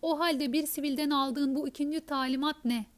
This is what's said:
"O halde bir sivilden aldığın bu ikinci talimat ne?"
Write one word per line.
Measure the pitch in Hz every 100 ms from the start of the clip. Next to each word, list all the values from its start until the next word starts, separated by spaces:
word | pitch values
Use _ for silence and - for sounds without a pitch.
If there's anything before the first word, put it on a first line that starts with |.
"O | 330 302
halde | 339 285 285
bir | 277 302
sivilden | - 285 269 294
aldığın | 285 269 262 277 269
bu | 285
ikinci | - 285 311
talimat | 320 277 262 262 294 302 233
ne?" | 240 208